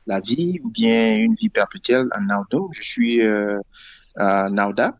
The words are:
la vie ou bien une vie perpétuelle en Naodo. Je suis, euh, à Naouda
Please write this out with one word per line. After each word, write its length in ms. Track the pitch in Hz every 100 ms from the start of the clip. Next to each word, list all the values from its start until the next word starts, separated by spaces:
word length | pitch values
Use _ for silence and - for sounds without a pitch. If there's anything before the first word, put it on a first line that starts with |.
| -
la 140 | 95
vie 400 | 95 139 175 180
ou 80 | 123
bien 460 | 113 113 113 113 107
une 180 | 113
vie 140 | 110 -
perpétuelle 580 | 110 101 98 - 127 127 104
en 60 |
Naodo. 480 | 101 101 101 - 190
Je 100 | 160
suis, 380 | - - 117 117
euh, 360 | 110 104 104 101 - - - - _ -
à 320 | 98 98 98
Naouda 480 | 101 101 101 143